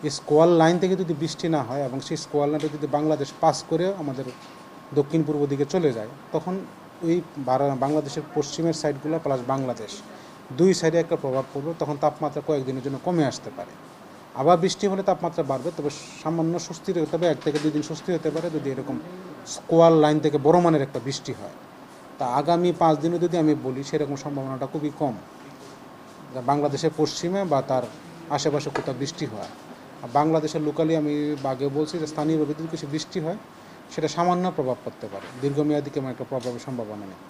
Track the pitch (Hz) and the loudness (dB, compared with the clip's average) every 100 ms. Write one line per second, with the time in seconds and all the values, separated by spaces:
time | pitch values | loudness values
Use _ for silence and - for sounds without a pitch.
0 | 151 - - 151 170 170 160 175 185 185 | -4 -6 2 6 8 8 6 6 2 0
1 | 175 151 160 - 170 156 113 135 139 131 | 0 -2 -4 -4 0 0 0 -4 -4 -4
2 | 135 156 - 147 143 151 151 147 147 147 | -6 -8 -2 0 2 0 -2 -4 -2 0
3 | 156 151 139 - 160 143 - 160 185 196 | 2 0 -2 2 2 2 -2 0 0 -2
4 | 147 127 131 - - - - - - 139 | -6 -6 -8 -12 -18 -20 -20 -20 -2 0
5 | 143 165 151 147 143 139 143 185 160 113 | 2 2 2 0 0 0 0 2 2 0
6 | 110 139 - 156 165 190 - - - - | -8 -12 -6 -4 -4 -6 -8 -16 -20 -6
7 | 170 170 156 147 127 131 143 131 135 151 | 0 0 -2 -8 0 2 2 0 0 0
8 | 143 156 147 156 143 - 165 160 156 143 | -2 -8 -4 -4 -2 0 0 0 -2 -2
9 | 151 160 147 131 120 135 131 117 107 - | -2 -2 -2 -2 0 -2 -2 -4 -8 -12
10 | - - - - - 127 185 180 160 165 | -16 -18 -18 -20 -14 4 4 6 4 2
11 | 165 170 139 131 131 143 147 165 147 147 | 2 -2 0 -2 -2 -6 -6 -4 -4 0
12 | 151 - 151 147 147 147 131 131 131 139 | 0 0 -4 -4 -2 -2 0 -4 -6 -4
13 | 180 180 139 - 113 101 - - - - | 0 2 2 0 -12 -12 -14 -14 -20 -20
14 | - - - 123 139 175 180 - 208 190 | -20 -20 -14 0 4 6 4 0 0 0
15 | 196 175 175 151 135 135 156 165 147 - | 0 0 -2 -2 -2 -2 -4 -4 -6 -6
16 | - - 156 165 165 170 170 170 - 175 | -14 -8 -4 0 0 -2 -6 -8 -4 -2
17 | 151 165 170 143 - 147 151 147 143 156 | 0 2 2 2 0 0 0 0 -4 -6
18 | - 170 156 151 170 156 139 131 127 151 | -2 -2 0 -2 -2 -2 -4 -4 -4 -6
19 | - - - - - - - 165 165 165 | -8 -14 -14 -16 -12 -12 2 8 10 10
20 | 151 151 147 147 139 175 175 156 139 135 | 6 4 2 4 6 6 6 4 2 -4
21 | 123 135 - 117 101 - - - - - | -6 -8 -8 -10 -12 -16 -20 -20 -20 -20
22 | - - 127 127 147 170 175 170 165 151 | -20 -6 0 0 2 4 4 4 4 4
23 | 165 170 170 175 156 139 127 127 139 156 | 2 0 2 4 4 2 0 -4 -2 -2
24 | 143 143 151 143 135 131 135 160 147 139 | -2 -4 -6 -6 -6 -6 -4 -4 -4 -2
25 | 147 104 - - - - - - - - | -4 -4 -12 -18 -20 -18 -18 -18 -20 -20
26 | - - - 131 123 147 143 139 156 156 | -20 -20 -12 -6 0 2 2 2 0 2
27 | 151 - 170 196 190 139 135 131 120 - | 0 0 -2 -2 2 0 2 -2 -2 -10
28 | - - - 143 160 143 143 - - 127 | -18 -18 -6 -2 0 0 -2 -4 -4 -4
29 | 139 - 143 107 92 - - - - - | -6 -6 -8 -8 -12 -14 -18 -18 -18 -14
30 | 117 127 156 160 151 160 151 147 160 160 | 0 2 4 4 2 -2 -2 0 2 2
31 | 151 147 147 147 135 131 143 139 151 170 | 2 0 -2 -2 -2 -2 -2 0 -2 -2
32 | 151 156 151 160 147 151 160 160 143 151 | -4 -2 0 2 0 -2 -6 -8 -6 -6
33 | - 185 156 208 - - - - - - | -4 -6 -4 -6 -10 -20 -20 -20 -10 -2
34 | 151 - 175 180 185 160 127 123 - - | -2 2 2 2 0 0 -2 -2 -6 -10
35 | 107 98 - 127 139 139 151 147 143 147 | -12 -12 -12 -4 -2 2 2 2 0 -4
36 | 135 120 127 131 120 120 123 123 107 104 | -6 -8 -6 -4 -4 -8 -8 -8 -6 -8
37 | 98 92 - | -12 -16 -20